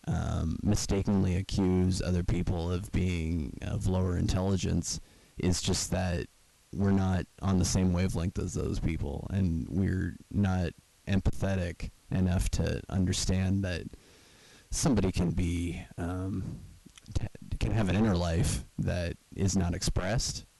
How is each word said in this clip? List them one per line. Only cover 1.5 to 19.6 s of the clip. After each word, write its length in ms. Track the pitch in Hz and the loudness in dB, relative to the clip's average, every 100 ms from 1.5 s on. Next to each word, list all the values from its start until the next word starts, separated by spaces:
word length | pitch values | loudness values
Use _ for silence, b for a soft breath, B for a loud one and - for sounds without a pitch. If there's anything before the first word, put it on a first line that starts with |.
| - 95 92 92 90 | 0 2 4 2 2
other 220 | - 90 | 0 0
people 480 | 87 87 87 87 85 | 0 0 0 0 -2
of 200 | 90 104 | -2 -2
being 640 | - 90 87 80 85 71 - | -2 0 0 0 -2 -2 -6
of 260 | - - - | -4 -2 0
lower 300 | 92 92 87 | 2 2 2
intelligence 840 | 87 - 92 95 87 87 - 80 B B B - | 2 2 2 0 2 0 -2 -8 B B B -2
is 240 | 90 85 | 0 0
just 300 | - 90 - | 0 -2 -2
that 360 | 92 92 87 - _ _ _ _ | -2 -2 -2 -6 _ _ _ _
we're 180 | 78 98 | 0 2
not 340 | 98 95 92 - - | 4 4 0 -2 -4
on 180 | 95 95 | 0 2
the 60 | |
same 280 | 90 98 92 | 2 4 4
wavelength 460 | 87 92 85 85 - | 4 2 0 -2 -2
as 140 | 90 | -4
those 260 | - 69 - | -2 -2 0
people, 480 | 82 80 73 71 - | 0 -2 -2 -4 -2
and 360 | 98 92 82 60 | 0 2 0 -2
we're 460 | 185 196 92 90 - - | 0 2 0 -2 -6 -4
not 400 | 98 98 92 85 - _ _ - | 0 2 2 0 -4 _ _ -2
empathetic 840 | 98 - - 95 95 87 - - - - | 0 2 0 -2 0 -2 -6 -10 -12 -4
enough 380 | 90 92 90 - | 0 2 2 2
to 300 | - 82 78 - | 0 0 -2 -2
understand 760 | 98 92 101 - 92 95 98 | 0 0 0 0 0 2 0
that 200 | 98 85 - B B B B B B B B | 0 -4 -8 B B B B B B B B
somebody 420 | - 160 107 95 | -2 2 4 2
can 200 | - 85 | 2 0
be, 500 | 85 87 87 87 185 - - | 0 0 0 -2 -4 -8 -6
um, 600 | 85 90 95 98 - - - - - - - | -4 -4 -4 -4 -6 -10 -14 -20 -20 -20 -6
t-, 140 | - 104 - - - | -4 -4 -8 -8 -4
can 120 | 113 | 0
have 180 | 104 98 | 2 2
an 60 | |
inner 200 | 90 110 | 4 4
life 500 | 87 87 82 69 - - - | 4 2 2 2 -2 -4 -4
that 380 | 92 87 85 - _ | -2 -2 -4 -6 _
is 200 | - 95 | -2 0
not 160 | 95 | 2